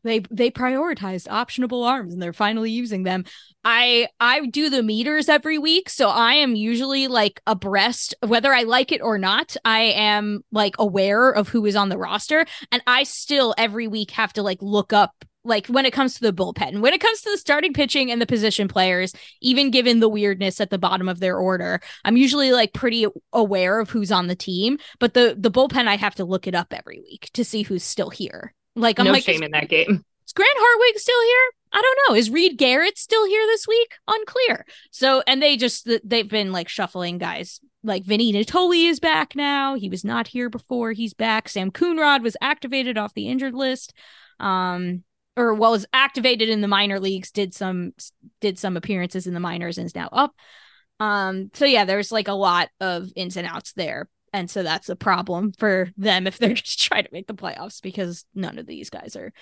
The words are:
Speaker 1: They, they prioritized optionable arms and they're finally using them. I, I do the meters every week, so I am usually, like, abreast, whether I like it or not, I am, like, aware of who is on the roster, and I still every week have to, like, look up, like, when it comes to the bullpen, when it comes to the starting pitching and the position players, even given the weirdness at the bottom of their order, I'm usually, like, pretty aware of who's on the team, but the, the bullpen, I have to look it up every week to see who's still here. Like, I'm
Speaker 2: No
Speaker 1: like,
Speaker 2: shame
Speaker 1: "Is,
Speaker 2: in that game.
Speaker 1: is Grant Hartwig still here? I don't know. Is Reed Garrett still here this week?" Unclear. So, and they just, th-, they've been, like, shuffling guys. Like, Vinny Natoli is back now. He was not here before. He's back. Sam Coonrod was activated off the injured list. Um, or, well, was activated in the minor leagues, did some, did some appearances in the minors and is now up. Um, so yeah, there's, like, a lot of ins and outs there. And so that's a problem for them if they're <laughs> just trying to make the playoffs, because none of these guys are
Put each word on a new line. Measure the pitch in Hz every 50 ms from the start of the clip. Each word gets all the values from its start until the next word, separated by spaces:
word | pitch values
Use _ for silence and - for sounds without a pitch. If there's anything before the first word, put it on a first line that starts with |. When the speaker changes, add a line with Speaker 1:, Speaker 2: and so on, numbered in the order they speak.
| -
Speaker 1:
They, | 226 226 220 180 -
they | 226 240 240 233
prioritized | - - 254 254 262 269 330 349 269 - 202 190 185 175 - -
optionable | 202 220 247 - - 254 247 214 247 240 240
arms | 240 269 254 196 170 175
and | 185
they're | 175 170
finally | 160 - 208 208 220 220 220 226
using | 226 240 247 214 208 190
them. | 185 185 185 185 180 - - - - _ _ _ -
I, | 233 226 240 247 247 240 233 233 - _ -
I | 233 240 262 302 285
do | 240 - 294 311 294
the | 269 254
meters | 226 214 214 220 240 302 302 311 - 320
every | 302 294 - 311 311 302
week, | 285 320 330 370 370 -
so | - - 247 202
I | - 233 233 233 269
am | 302 285 254 226
usually, | 214 214 226 233 233 269 269 277 269 269 254
like, | 254 226 208 196 - - -
abreast, | 220 214 185 196 196 202 190 202 240 240 - - - - - 247
whether | 208 240 240 247 277 262
I | 240
like | 233 226 247 254 262 -
it | 320 -
or | - 226 214 196
not, | 185 190 208 277 339 - - - -
I | 226 220 220
am, | 226 220 - 214 214 208 208 208 208 208 208 - - _
like, | 214 214 208 196 - -
aware | 214 202 180 196 190 196 202 226 254 262
of | - 208 196 -
who | - 226 208
is | 208 196
on | - - 196
the | 208 190
roster, | 180 165 196 214 - - 302 320 330 - - - - -
and | 240 247 -
I | 254 247 262
still | 277 - - - - - 285 277 254 220 - -
every | 226 214 202 233 226 214
week | 214 214 202 -
have | - 226 220 - -
to, | 214 202
like, | 196 185 -
look | 196 202 208 208 190 -
up, | 220 208 202 - - _ - - _ _
like, | - 233 220 208 -
when | - 240 269 262
it | 254
comes | - 277 262 254 -
to | -
the | 240 214
bullpen, | 180 175 180 180 - - 165 131 185 208
when | 226 277
it | 359 -
comes | 415 453 453 -
to | - 427
the | 403 -
starting | - - 294 302 330 349
pitching | 262 294 277 226 - 277 254 247
and | 240 233
the | 233
position | - 247 214 214 214 - - 202 185
players, | - 185 185 185 180 180 185 185 - - - - - _
even | 247 254 247 277 277 262
given | 226 254 233 247 233 226
the | 226 220
weirdness | 214 208 202 202 190 185 196 190 - -
at | 202 -
the | 196 175
bottom | 185 180 190 185 185 185
of | 175 175
their | 190 185 190
order, | 185 185 190 185 180 180 180 180 175 - - - - -
I'm | 208 233
usually, | 247 269 247 277 285 269 262
like, | 247 247 220 -
pretty | - - 262 240 233 233 214 202 - - - _
aware | - 233 214 190 202 185 180 185 202 226
of | 214 -
who's | - 220 202 180
on | 208 180 180 175
the | 180
team, | - - 196 180 180 208 247 285 - - - - -
but | 240 - -
the, | 247 240 226 -
the | 202 214 220
bullpen, | - 254 262 247 240 269 240 214
I | 202
have | 202 208 202 -
to | - 180
look | 175 190 185 -
it | 185 180
up | 175 175 -
every | - - - - - -
week | - - - - - -
to | - 247 226
see | - 226 214
who's | 202 - 190 175
still | - - - 214 170 -
here. | - - 190 - - 90 - - - _ _ _ -
Like, | 226 226 226 202 240
I'm | 247
Speaker 2:
No | 285
Speaker 1:
like, | 277 269 -
Speaker 2:
shame | 190 160 160
Speaker 1:
"Is, | 156
Speaker 2:
in | 147
that | 151 151 - -
game. | 156 156 160 208 196 156 - _ _ _ _
Speaker 1:
is | -
Grant | - 370 403 539 571
Hartwig | 480 453 480 480 440 494 480 415 415
still | - 508 494 480
here? | 453 480 494 508 523 494 - _ _ _
I | - 415
don't | 480 523 523 554 554 311
know. | 220
Is | 226 233 214
Reed | 254 339 349 359 262
Garrett | - 277 247 254 294 339 415 -
still | - - - 440 440 427
here | 381 415 440 440
this | 427 453 427 - 427
week?" | 453 466 466 - - - _ -
Unclear. | 427 440 427 - - 508 508 - - - - - - - - _
So, | - - 262 269 262 262 -
and | 254 269 269
they | 302 294 277
just, | 220 247 233 - - -
th-, | 233 233 - -
they've | 190 233 233 202 202
been, | 220 214 202 190
like, | 185 175 165 -
shuffling | - 220 185 - - 180 175 175 175 175
guys. | 175 170 170 - 180 - - - _ _ _ _ -
Like, | 220 202 196 180
Vinny | 190 214 220 240 220
Natoli | 202 202 226 - - 359 370 349 349 330 330 339
is | 311 254
back | 339 320 311 311 294 - -
now. | 285 285 285 285 277 269 269 277
He | 277 196 185
was | 185 180 -
not | 208 233 233 220 -
here | - 247 247 240
before. | 226 233 - - 254 240 226 226
He's | 214 214 233 202
back. | - - 220 226 214 220 - -
Sam | - 196 190 190
Coonrod | - - 349 349 330 320 302 294 277 262
was | 226 233 - -
activated | 247 277 294 - - 233 277 269 240 254 226 214
off | 208 208 -
the | 214 202 233
injured | 254 262 269 262 240
list. | 262 269 262 262 254 - - _ _ - - - - - _ _ -
Um, | 214 196 190 185 185 180 180 180 180 175 180 180 - _ _ _ _ _ _
or, | 247 240 226 214
well, | 214 226 226
was | 233 202 208 -
activated | - 262 269 269 - 262 226 254 247 214 220 220
in | 220 208
the | 202 202
minor | 202 196 202 202 196 196
leagues, | 190 190 190 185 190 -
did | - 208 196 185
some, | - - 196 185 185 180 175 - - - - - - _ - - _ _
did | - 202 185 -
some | - 185 180
appearances | 170 - - 196 180 180 180 - 185 180
in | 185 175
the | 170
minors | 180 170 175 170 175 170 175
and | 180 175
is | 170 -
now | 180 - -
up. | - 254 285 285 - _ _ _ - - - _ _ _ _ _ _ -
Um, | 214 208 208 202 190 190 190 190 190 202
so | - - 285
yeah, | 285 254 214 196
there's, | 185 196 208 202 -
like, | 226 214 190 202
a |
lot | 202 196 202 180 175 175 165 - _ -
of | 190 185 175 175 185 185 -
ins | 190 185 180 185
and | 180 175
outs | 175 165 - - - -
there. | 196 165 - - 147 - - _ _ _ _
And | - 196 175 175
so | - 196
that's | 180 156 160 151 - -
a | 180
problem | - - 208 180 180 190 185 175 175 214 202 - -
for | 226 208 190 185 180 180 - 196
them | 196 220 185 185 185
if | 190 - -
they're | 240 190 240
<laughs> |
just | - - - - -
trying | - - - 214 -
to | -
make | - 180 196
the | - 208
playoffs, | - 190 165 - - 170 - - -
because | - 190 175 202 185 175 175 - - _ -
none | 196 180 - - -
of | -
these | - 82 - 196 -
guys | - - - - -
are | - 180 - - -